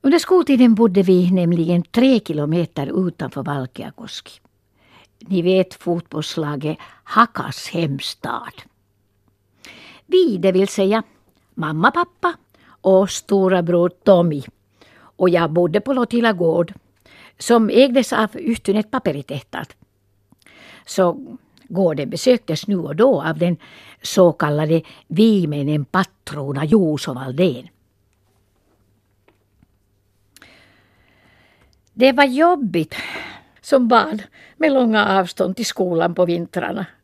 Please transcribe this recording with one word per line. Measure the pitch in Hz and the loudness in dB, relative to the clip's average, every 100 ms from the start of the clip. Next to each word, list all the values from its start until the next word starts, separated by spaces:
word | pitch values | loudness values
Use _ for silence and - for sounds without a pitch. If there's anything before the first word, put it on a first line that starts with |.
Under | 277 320 | 4 2
skoltiden | - 370 294 262 247 214 | 4 2 4 4 6 6
bodde | 233 185 | 4 4
vi | 185 185 180 | 4 4 4
nämligen | 185 170 175 165 175 | 2 2 0 2 0
tre | - - 262 247 | 0 2 2 2
kilometer | - 147 147 165 165 - 139 - 180 | 0 -4 -2 -2 -2 -4 -4 -2 -4
utanför | - 156 - | -6 -10 -8
Valkeakoski. | 160 143 127 - - - 226 - - - _ _ _ _ _ _ _ _ | -6 -6 -8 -12 -16 -16 -16 -16 -18 -20 _ _ _ _ _ _ _ _
Ni | - 190 | -4 -2
vet | 175 185 180 | 2 2 0
fotbollslaget | - - 170 - 156 151 - 147 147 151 156 - _ | -6 -4 -4 -4 -10 -8 -6 -6 -6 -6 -8 -14 _
Hakas | - 220 233 - 127 - - | -4 -2 0 -4 -10 -12 -8
hemstad. | 170 160 139 - - - 120 - - - _ _ _ _ _ _ _ _ _ - - - - _ | -6 -4 -6 -10 -12 -10 -10 -12 -20 -20 _ _ _ _ _ _ _ _ _ -20 -20 -20 -20 _
Vi, | 359 339 185 | 2 2 0
det | 190 | 0
vill | 185 196 | 2 0
säga | - 196 220 - _ _ _ _ | 0 0 -2 -4 _ _ _ _
mamma, | - 156 156 214 | -8 -6 0 0
pappa | 339 349 _ 359 330 _ _ _ _ | 0 -6 _ -6 -6 _ _ _ _
och | 190 190 196 | 2 2 2
stora | - - 196 190 185 | -6 -2 0 2 0
bror | 170 175 175 | 0 0 0
Tommy. | - - 185 170 147 131 _ _ _ - _ | 0 4 4 4 -2 -10 _ _ _ -20 _
Och | _ - 185 | _ -2 0
jag | 170 165 | 2 0
bodde | 160 175 196 | 0 0 -2
på | 226 | -2
Lotila | 269 240 233 226 | -4 -2 0 -2
gård, | 185 165 165 170 - _ _ _ - - _ | 0 0 0 -4 -8 _ _ _ -20 -20 _
som | - 233 214 | 2 2 4
ägdes | 220 269 247 226 | 4 4 4 0
av | 220 214 - | -2 -2 -4
Yhtyneet | 226 226 - 202 208 | -6 -4 -2 -2 -2
Paperitehtaat. | 254 - 143 - 139 - - - - _ _ _ _ _ _ _ _ - - - | -4 -4 -6 -8 -12 -10 -14 -14 -20 _ _ _ _ _ _ _ _ -20 -20 -8
Så | - 180 285 269 - _ _ | 0 0 -2 -14 -20 _ _
gården | _ 175 180 156 143 | _ -2 -2 -2 -6
besöktes | 160 - 247 - 156 - | -2 0 0 0 -8 -4
nu | 196 | -6
och | 160 156 | -4 0
då | 247 185 | 2 2
av | 160 156 | -2 -2
den | 170 165 - - - - | -2 -2 -8 -20 -20 -18
så | - - 175 | -4 4 4
kallade | - 147 147 151 165 - - _ | 4 -2 0 0 0 -2 -20 _
viimeinen | 165 226 208 160 147 143 151 135 | 2 4 4 0 -4 -2 -2 -2
patrona | 185 190 _ - 147 139 135 151 | -4 -4 _ -14 -10 -8 -4 2
Juuso | 220 170 151 - | 2 2 -2 -6
Valdén. | 127 135 131 185 120 - _ _ _ _ _ _ _ _ _ _ _ _ _ _ _ _ _ _ _ _ _ _ _ _ _ _ _ - _ _ _ _ _ _ _ _ _ _ _ _ _ _ | -8 -8 -2 -2 -2 -14 _ _ _ _ _ _ _ _ _ _ _ _ _ _ _ _ _ _ _ _ _ _ _ _ _ _ _ -20 _ _ _ _ _ _ _ _ _ _ _ _ _ _
Det | - 262 | 2 2
var | 262 285 | 4 2
jobbigt | 254 339 359 226 170 156 - - - - - _ _ | 4 2 2 -2 -2 -4 -8 -12 -12 -14 -20 _ _
som | - 269 240 | -2 0 4
barn | 233 311 214 - _ - _ | 2 2 -6 -12 _ -20 _
med | 311 | 0
långa | 269 240 214 208 190 | 2 2 2 2 0
avstånd | 180 - 185 190 | -2 -4 -4 -4
till | 233 | -8
skolan | - 185 165 175 170 | -4 -2 0 -2 0
på | 175 | -2
vintrarna. | 170 170 180 - - 190 _ | -2 -6 -8 -8 -8 -10 _